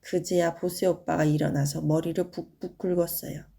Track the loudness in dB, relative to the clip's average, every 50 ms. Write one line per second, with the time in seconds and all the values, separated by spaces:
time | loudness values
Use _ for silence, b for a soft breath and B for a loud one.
0 | _ -2 -2 -2 -2 2 2 2 2 2 0 -2 -4 -4 -2 0 0 0 0 0
1 | -2 -2 0 2 4 4 4 2 2 0 2 2 0 0 -2 -2 0 2 2 2
2 | 2 0 -2 -2 -2 -4 -4 -10 -10 -10 -12 _ -12 -12 -12 _ -2 0 2 2
3 | 2 0 -2 -6 -6 -6 -10 -10 -12 -14 -20